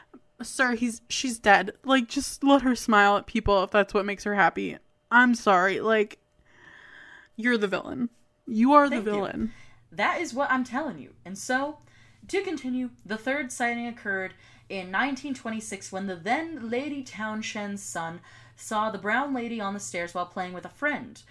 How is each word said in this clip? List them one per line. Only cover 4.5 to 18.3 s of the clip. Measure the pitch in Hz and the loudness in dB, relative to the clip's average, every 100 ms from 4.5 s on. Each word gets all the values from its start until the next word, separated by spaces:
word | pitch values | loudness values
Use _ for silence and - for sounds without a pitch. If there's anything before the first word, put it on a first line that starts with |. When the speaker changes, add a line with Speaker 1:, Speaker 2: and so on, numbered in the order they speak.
| - 190 - _ _ _ | 2 -6 -8 _ _ _
Speaker 1:
I'm | 233 247 | 6 6
sorry. | 233 - 185 190 160 | 4 4 4 4 2
Like, | 214 220 208 - _ _ _ _ - - - - - - _ - | 2 2 2 -4 _ _ _ _ -20 -20 -20 -20 -20 -20 _ -4
you're | 233 233 | 0 2
the | 202 | 2
villain. | 185 - - 240 - _ _ - | -2 -4 -6 -6 -6 _ _ -6
You | 220 254 | 2 8
are | 294 285 | 8 6
the | 247 | 2
Speaker 2:
Thank | 208 | -2
you. | |
Speaker 1:
villain." | 208 190 - 220 - - - _ | -2 -2 -4 -6 -8 -20 -20 _
Speaker 2:
That | 165 233 349 | -2 -2 -2
is | 311 | -4
what | 233 277 | -4 -2
I'm | 262 | 0
telling | 247 247 302 160 | -2 -4 -6 -10
you. | 113 - | -16 -18
And | 175 196 | -16 -12
so, | - 254 285 294 - _ - _ - | -4 -2 -2 -8 -20 _ -20 _ -6
to | 392 | -4
continue, | 392 320 254 254 247 - - | -4 -6 -4 -4 -6 -10 -10
the | 214 | -6
third | 262 277 254 | -4 -4 -6
sighting | - 240 233 240 | -4 -4 -4 -8
occurred | 233 208 190 185 - - - _ | -8 -6 -4 -6 -10 -20 -20 _
in | 196 180 | -10 -4
nineteen | 190 262 269 294 | -2 -2 -4 -8
twenty-six | 262 233 220 214 190 - | -8 -8 -8 -8 -12 -8
when | 190 196 | -8 -6
the | 175 | -6
then | 175 269 330 302 226 | -2 -2 -2 -10 -6
Lady | 240 294 285 | -6 -6 -8
Townshend's | 262 - 220 220 214 214 202 202 | -10 -8 -8 -6 -8 -8 -8 -8
son | - 175 165 170 - | -10 -8 -8 -10 -18